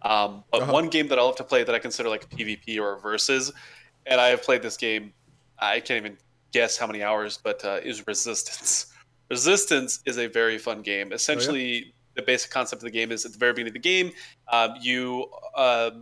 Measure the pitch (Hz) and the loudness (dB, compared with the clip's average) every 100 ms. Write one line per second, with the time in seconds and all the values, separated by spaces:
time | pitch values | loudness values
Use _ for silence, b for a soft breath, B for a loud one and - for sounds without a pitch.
0 | 104 107 104 101 - 117 131 143 165 160 | 2 4 2 -2 -2 0 4 2 4 2
1 | 147 131 123 127 131 127 117 117 123 117 | 2 4 4 2 2 2 4 0 -2 -4
2 | 117 107 - - 107 104 - 110 104 101 | -2 -4 -6 -10 -8 -8 -6 -4 -4 -4
3 | 104 107 - 135 135 - B B B _ | -4 -2 2 0 -2 -8 B B B _
4 | - 131 123 123 - 123 113 - 117 110 | 0 4 6 4 4 2 2 -4 -2 -2
5 | 107 _ _ _ _ - 107 110 - 120 | -4 _ _ _ _ -2 0 0 0 -2
6 | 107 101 _ _ _ 120 117 - 117 107 | -4 -14 _ _ _ 2 2 2 -4 -2
7 | 104 107 104 - 110 101 104 98 - 110 | 0 0 -2 -6 -4 -4 -2 -4 -4 -8
8 | 107 104 120 107 - - - - - B | -6 -4 -2 -4 -6 -6 -2 -2 -4 B
9 | B _ - 123 156 196 - 147 127 - | B _ -8 0 4 4 4 0 0 -6
10 | - 120 117 117 113 110 120 110 104 101 | -4 -4 -2 2 2 0 -4 -6 -4 -4
11 | 98 113 - 151 131 143 127 120 - _ | -4 -4 -2 0 0 -2 -2 -4 -6 _
12 | _ - 127 127 - 135 123 113 117 113 | _ -6 0 0 0 -4 -4 -6 -6 -4
13 | 113 113 120 104 123 120 117 117 165 185 | -4 -4 -8 0 2 2 -4 -2 0 2
14 | 180 - B B - 120 113 123 123 127 | 0 -6 B B 0 2 2 0 -2 -2
15 | 127 123 131 - - 143 131 117 117 113 | -2 -6 -8 -10 -8 0 2 2 0 -4